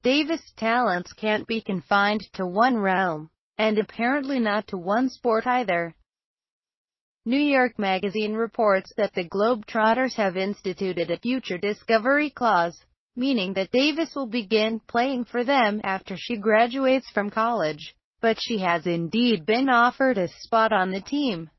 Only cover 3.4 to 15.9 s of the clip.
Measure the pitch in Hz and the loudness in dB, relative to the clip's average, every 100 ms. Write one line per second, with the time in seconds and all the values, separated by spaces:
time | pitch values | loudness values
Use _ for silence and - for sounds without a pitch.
3.4 | _ - 220 214 208 - 233 285 269 269 | _ -2 0 0 -2 -4 -2 -2 -2 -2
4.4 | 220 208 208 190 170 220 262 - 240 220 | 0 -2 -4 -8 -2 0 0 -2 0 0
5.4 | 247 247 208 170 170 - _ _ _ _ | 2 0 0 -2 -2 -10 _ _ _ _
6.4 | _ _ _ _ _ _ _ _ 226 269 | _ _ _ _ _ _ _ _ -2 0
7.4 | 294 269 254 - 196 190 202 202 214 220 | 2 2 0 0 -2 -2 -2 -2 -4 -2
8.4 | 226 - 214 190 190 - 202 - 170 196 | -4 0 2 2 0 -4 -2 -2 -6 0
9.4 | 220 247 - 226 214 226 262 - 196 180 | 0 0 -4 0 2 2 0 0 -2 0
10.4 | 190 202 196 175 190 175 170 170 233 262 | -4 -4 -6 -4 -4 -2 -2 -2 -2 -4
11.4 | - 180 202 208 - 226 226 285 302 - | -4 -4 -4 -4 0 2 4 2 0 -2
12.4 | 233 185 170 - _ _ _ - 262 247 | 2 2 2 -4 _ _ _ -4 0 0
13.4 | 185 190 190 247 294 302 320 285 254 240 | 0 -4 0 2 2 0 -4 -4 -4 -6
14.4 | 190 220 220 226 - 233 254 254 240 240 | 0 0 0 -4 -4 -2 0 -2 -4 -4
15.4 | 240 277 214 214 202 | 0 2 2 0 -4